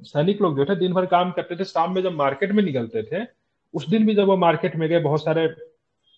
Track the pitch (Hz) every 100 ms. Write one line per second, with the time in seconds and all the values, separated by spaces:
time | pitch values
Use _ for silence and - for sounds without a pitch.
0 | - 147 170 208 170 135 139 190 180 180
1 | 180 175 180 175 165 175 190 170 170 185
2 | 185 160 139 135 196 208 185 131 113 113
3 | 107 170 240 _ _ _ _ - 143 220
4 | 220 202 196 190 175 156 180 160 160 170
5 | 151 151 160 160 160 165 - _ _ _
6 | _